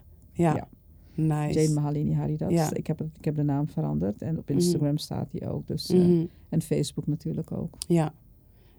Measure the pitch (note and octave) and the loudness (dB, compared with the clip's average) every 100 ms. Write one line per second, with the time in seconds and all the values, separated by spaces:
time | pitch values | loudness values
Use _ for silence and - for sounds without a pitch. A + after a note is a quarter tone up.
0 | - - - - E3+ D3+ - - - - | -14 -20 -8 2 2 2 -4 -18 -20 -20
1 | - - D#3 D3+ D3+ D#3 D#3 D3 D3 D3 | -10 -2 0 0 0 2 2 2 0 0
2 | D3 D3+ D3 D3+ D#3+ E3+ D#3 - - D#3 | 0 0 -2 -2 0 2 2 -2 -4 -4
3 | D#3 - D#3 D3 D3 C#3 D3+ - D3+ D3+ | -6 -6 -4 0 0 0 -2 -2 -2 -2
4 | F#3+ - - D#3+ - D3 F3 E3 D3 D3 | -2 -4 -6 -6 -2 2 2 2 0 0
5 | - - - - - D#3+ - D3+ - F3+ | -4 -6 -6 -8 -6 -6 -6 -8 2 4
6 | F3 E3+ E3+ - - D#3+ - D3 C#3+ - | 6 4 0 -8 -4 -2 0 0 -2 -4
7 | D3+ D3+ D#3+ E3 D#3+ - E3+ - - E3+ | -4 -4 -4 -6 -6 -6 -8 -8 2 2
8 | D#3 - - - - - - | 2 -4 -20 -20 -20 -20 -20